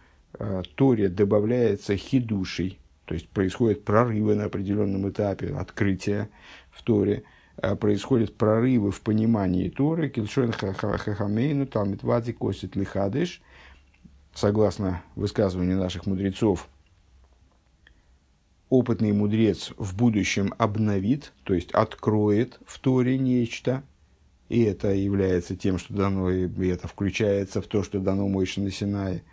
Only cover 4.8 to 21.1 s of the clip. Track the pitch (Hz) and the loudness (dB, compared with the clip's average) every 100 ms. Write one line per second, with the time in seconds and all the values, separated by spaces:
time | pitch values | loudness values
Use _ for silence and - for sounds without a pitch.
4.8 | 101 98 98 98 104 95 92 95 98 - | 0 -2 -2 -2 -2 -2 -6 -6 -8 -2
5.8 | 101 95 - 101 107 - - - - - | -2 0 -2 -4 -4 -12 -20 -20 -20 -8
6.8 | - 107 101 113 - - _ - - 101 | 0 2 2 -2 -6 -20 _ -6 -4 0
7.8 | 107 104 - 127 107 - 107 110 127 123 | 0 0 2 2 2 2 2 4 4 2
8.8 | 101 98 - 110 110 113 95 90 - - | 2 -2 0 2 2 2 2 0 -2 0
9.8 | 143 165 147 120 104 - 120 113 101 98 | 0 0 -2 -2 -4 0 0 0 -4 -4
10.8 | 104 98 101 101 104 107 135 143 135 110 | -2 -2 -4 -4 -2 0 0 0 -2 -2
11.8 | 101 101 123 120 117 113 117 98 98 - | -2 -2 0 0 0 -4 -4 -4 -6 -4
12.8 | 98 98 98 120 175 - _ - - - | -4 -2 -2 0 -4 -6 _ -20 -20 -20
13.8 | _ _ - - _ - 107 104 104 - | _ _ -20 -20 _ -2 0 4 2 2
14.8 | 98 90 - - 101 - 101 90 90 95 | -2 -4 -8 -6 -2 0 0 2 0 0
15.8 | 90 90 98 95 98 95 110 90 - _ | -2 -4 -4 -2 -2 2 2 2 -4 _
16.8 | _ _ _ - _ _ _ _ _ _ | _ _ _ -20 _ _ _ _ _ _
17.8 | _ _ _ _ _ _ _ _ _ 131 | _ _ _ _ _ _ _ _ _ 2
18.8 | 123 101 107 104 104 110 110 90 - - | 4 0 2 2 2 2 2 0 -6 -10
19.8 | 104 92 120 104 90 - 98 - 113 104 | -8 0 2 2 0 -2 -2 0 0 2
20.8 | 107 101 95 | 0 0 0